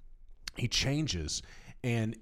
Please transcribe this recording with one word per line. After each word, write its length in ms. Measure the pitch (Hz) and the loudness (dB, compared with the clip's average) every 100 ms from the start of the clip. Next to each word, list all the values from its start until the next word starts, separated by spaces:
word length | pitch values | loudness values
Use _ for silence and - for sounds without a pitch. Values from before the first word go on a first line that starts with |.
| - - - - - - | -16 -16 -16 -14 -10 0
he 120 | 120 | 2
changes, 760 | - 131 143 151 87 76 - - - - - | 4 4 4 2 2 0 -2 -6 -14 -16 -4
and, 320 | 120 117 110 117 | 2 2 2 0